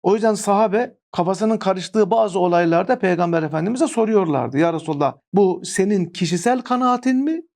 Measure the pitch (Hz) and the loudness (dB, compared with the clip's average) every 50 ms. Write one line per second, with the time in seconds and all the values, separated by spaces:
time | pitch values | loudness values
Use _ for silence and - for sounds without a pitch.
0 | - 180 202 226 220 226 214 196 - 202 202 202 220 208 185 220 247 247 _ _ | 2 2 2 2 2 0 0 0 0 0 2 2 2 2 0 -2 -2 -4 _ _
1 | _ _ - - 170 175 190 - 220 220 220 214 - 190 190 185 170 - - 220 | _ _ -4 -2 -2 -2 -2 -2 0 -2 -2 0 0 -2 -2 -2 -6 -6 -2 -2
2 | 208 175 214 226 220 202 170 190 180 180 170 170 175 165 165 170 185 - 254 247 | 0 2 2 2 2 0 0 0 0 2 4 2 4 4 2 2 2 0 -2 0
3 | - 185 180 170 175 170 170 165 160 147 147 156 170 202 247 254 320 262 - 233 | 0 0 0 0 0 0 0 0 0 -2 -4 -4 -2 -2 0 -2 -2 -2 0 0
4 | 220 214 220 202 185 160 147 127 120 117 135 143 165 170 165 156 - 160 151 143 | 0 2 2 2 2 2 0 -2 -2 -2 -2 0 0 0 0 -4 -4 -6 -2 0
5 | 147 135 - _ _ _ - 190 202 185 175 175 - - - - 190 202 208 190 | 0 -2 -2 _ _ _ 2 2 2 2 2 -2 -8 -6 -2 -2 0 2 2 0
6 | 175 170 - - 180 156 175 170 - 240 254 254 240 - 247 247 254 247 247 247 | -2 -4 -4 -4 -2 -2 -2 0 0 0 0 0 -2 -4 -2 0 0 0 0 0
7 | 247 262 262 254 277 302 320 330 330 _ _ | 0 0 0 0 0 -2 -4 -4 -8 _ _